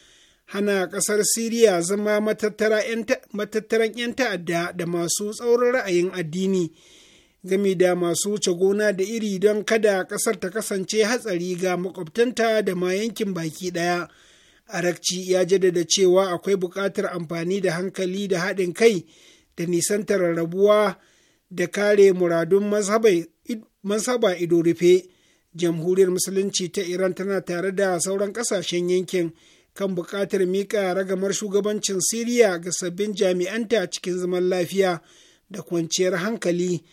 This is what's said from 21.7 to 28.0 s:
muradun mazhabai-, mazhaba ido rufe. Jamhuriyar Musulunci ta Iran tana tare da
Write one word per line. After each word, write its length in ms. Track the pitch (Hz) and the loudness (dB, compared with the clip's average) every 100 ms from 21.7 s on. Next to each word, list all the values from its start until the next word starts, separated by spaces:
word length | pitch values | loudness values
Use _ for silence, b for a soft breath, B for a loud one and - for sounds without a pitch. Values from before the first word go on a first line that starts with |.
| 196 208 208 196 | 0 2 8 6
muradun 580 | 180 175 170 165 196 208 | 6 2 0 4 2 2
mazhabai-, 560 | 208 196 220 220 170 165 _ - 226 - _ | 0 0 2 4 2 -2 _ -10 -10 -10 _
mazhaba 520 | 196 214 214 247 220 175 | -4 -2 0 2 2 0
ido 240 | 170 170 | 2 2
rufe. 460 | 165 165 175 185 180 b b b b | 2 4 6 6 4 b b b b
Jamhuriyar 540 | 165 170 165 165 185 185 | -4 -2 -2 0 4 4
Musulunci 600 | 185 196 190 196 190 180 | 2 -2 -2 -2 -2 -4
ta 80 | - | -4
Iran 340 | 175 180 190 | -4 -2 -2
tana 260 | 185 190 190 | -2 -4 -4
tare 280 | - 175 190 | -2 -4 -2
da 240 | 190 196 175 | 0 0 0